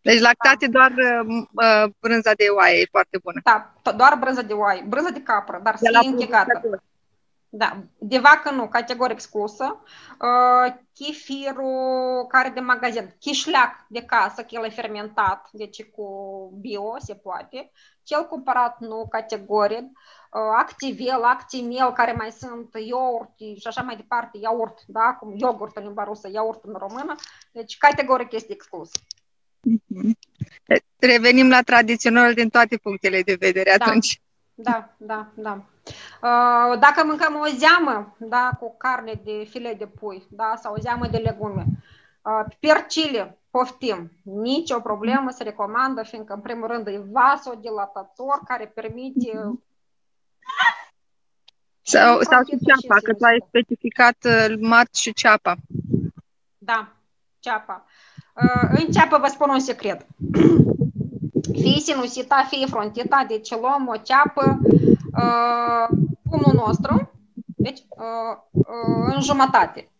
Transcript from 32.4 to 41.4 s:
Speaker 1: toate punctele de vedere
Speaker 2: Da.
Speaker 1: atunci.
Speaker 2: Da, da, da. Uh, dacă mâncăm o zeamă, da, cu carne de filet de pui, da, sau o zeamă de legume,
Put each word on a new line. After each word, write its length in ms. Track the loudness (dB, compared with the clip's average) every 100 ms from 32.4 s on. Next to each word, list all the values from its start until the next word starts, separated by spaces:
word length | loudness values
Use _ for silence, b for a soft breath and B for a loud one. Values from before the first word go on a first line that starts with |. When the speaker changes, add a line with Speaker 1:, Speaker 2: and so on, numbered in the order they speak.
| 2
Speaker 1:
toate 280 | 4 4 0
punctele 460 | -6 -4 -2 -2
de 120 | -2 0
vedere 340 | 0 0 2 2
Speaker 2:
Da. 60 |
Speaker 1:
atunci. 360 | 2 2 0 -6 _ _ _
Speaker 2:
Da, 400 | _ -4 -4 -6 _
da, 300 | -12 -12 -12
da. 180 | -12 -12 -12 -14 _ -20 B B B
Uh, 560 | 0 4 4 4 2 6
dacă 260 | 4 4
mâncăm 300 | 0 0 -2 -2
o 60 | -4 2
zeamă, 600 | 4 4 2 -4 -8 _
da, 320 | -4 -2 -2 -4
cu 160 | -12 -8
carne 440 | -6 -6 -8 -14
de 220 | -12 -12 -12
filet 280 | -12 -12 -12
de 80 | -14
pui, 400 | -14 -16 -16 _
da, 240 | -8 -6 -6
sau 120 | -8
o 60 | -10
zeamă 260 | -8 -6 -4
de 100 | -4
legume, 480 | -4 -6